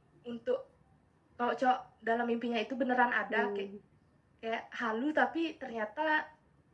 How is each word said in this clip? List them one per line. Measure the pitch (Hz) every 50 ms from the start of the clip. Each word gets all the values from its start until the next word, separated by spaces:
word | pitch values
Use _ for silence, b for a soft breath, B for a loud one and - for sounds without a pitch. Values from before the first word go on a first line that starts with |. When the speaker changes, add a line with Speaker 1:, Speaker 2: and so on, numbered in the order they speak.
| _ _ _ -
Speaker 1:
untuk | - 240 240 226 - 254 247 - - - _ _ _ _ - _ _ _ _ _ _ _ _
kalau | - 240 226 226
cowok | - 269 254 247 - - - _ -
dalam | 220 226 226 240 240
mimpinya | 233 233 233 254 233 240 220
itu | 220 - 262
beneran | 240 269 247 240 247 247 240
ada, | 233 220 202 190 214 226 208
Speaker 2:
Hmm. | 202 202
Speaker 1:
kayak, | 196 196 196 202 202 - _ _ _ _ _ _ _ _ _ _
kayak | - - 226 226 240 - - -
halu | - 240 220 220 226 269 302
tapi | 302 294 247 - - 330 330 311 -
ternyata | - 262 240 226 226 214 214 - 302 311 311 302 302 - - - _ _ _ _ _ _ _